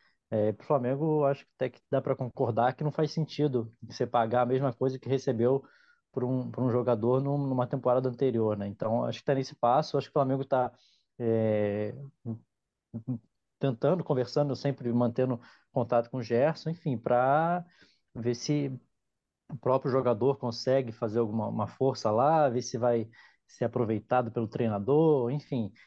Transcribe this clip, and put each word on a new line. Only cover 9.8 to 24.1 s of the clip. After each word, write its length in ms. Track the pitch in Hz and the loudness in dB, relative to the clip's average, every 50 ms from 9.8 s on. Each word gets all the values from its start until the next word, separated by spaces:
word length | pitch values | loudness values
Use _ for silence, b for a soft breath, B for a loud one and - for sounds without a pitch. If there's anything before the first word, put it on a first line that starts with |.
| 156 - - 139 | 2 0 -2 -4
acho 80 | 120 | -2
que 60 | - - | 0 0
o 0 | |
Flamengo 320 | 151 135 131 135 131 135 | 0 2 2 0 -2 -2
tá, 280 | - 139 127 123 120 b b b b b b b b _ - | 0 0 0 0 0 b b b b b b b b _ -4
é, 720 | 120 113 113 113 110 110 107 104 104 104 101 104 104 104 - 135 143 139 - _ - 117 113 110 _ _ _ _ _ _ _ _ _ _ - 117 113 - 127 113 _ _ _ _ _ _ _ - | 0 0 2 2 2 2 2 2 0 0 0 -2 -4 -4 -6 -10 -14 -16 -18 _ -10 -10 -10 -10 _ _ _ _ _ _ _ _ _ _ -14 -10 -8 -6 -8 -8 _ _ _ _ _ _ _ -4
tentando, 460 | - 139 120 - - 143 180 180 - | -2 -2 -2 0 0 0 0 0 0
conversando, 500 | - 151 127 123 - - 147 147 143 131 | -2 -2 -2 -2 -2 0 0 0 0 -2
sempre 380 | - - 143 131 - 127 120 117 | -2 -2 -4 -4 -4 -4 -2 0
mantendo 480 | 120 123 117 113 - 131 127 123 117 B B B B B B - | 2 0 0 2 0 0 0 -2 -4 B B B B B B -4
contato 360 | 135 117 113 123 117 117 - | -4 -2 2 2 0 0 0
com 100 | - 127 | -4 -8
o 40 | 117 | -4
Gerson, 480 | 110 120 117 135 156 156 - - 160 | 0 2 2 2 2 0 -2 -6 -8
enfim, 260 | 165 - - 160 127 | -6 -6 -4 -4 -4
pra 680 | 110 117 - 123 123 127 131 139 156 165 170 175 180 170 b b b b b b b b _ - | -2 0 0 2 2 4 4 4 2 2 2 0 -2 -4 b b b b b b b b _ -10
ver 220 | 120 113 120 120 | -6 -2 -2 -2
se 360 | - - - 147 147 143 135 131 131 _ _ _ _ _ _ _ _ _ _ _ _ _ - | -2 -2 -2 -2 0 -2 -4 -6 -10 _ _ _ _ _ _ _ _ _ _ _ _ _ -16
o 60 | - | -12
próprio 340 | 120 - 127 131 135 - 143 | -4 0 2 2 2 2 2
jogador 460 | 123 135 123 123 120 104 120 139 135 | 0 2 2 2 2 2 2 0 0
consegue 560 | - - 120 117 - - 131 131 135 127 113 107 | 0 -2 -6 -6 -4 0 0 2 2 0 -2 -6
fazer 260 | - 120 107 104 117 | -6 -4 -2 0 0
alguma, 300 | 117 104 107 110 107 107 | 0 0 -2 -4 -4 -4
uma 180 | 113 110 104 | -2 -4 -4
força 420 | 98 - - 131 135 120 - - 110 | -4 -2 -2 0 0 0 0 0 0
lá, 400 | 107 113 131 147 160 160 151 135 | 2 2 4 4 4 4 4 2
ver 140 | 117 127 120 | 2 -2 -4
se 160 | - - 113 | -4 -4 -2
vai 300 | 117 120 120 117 110 117 b b b b b b b _ | 0 2 2 0 -2 -4 b b b b b b b _
ser 160 | - - 123 | -6 -4 -4
aproveitado 640 | 113 - 123 120 104 110 104 - - | -2 0 0 0 0 0 -2 -2 0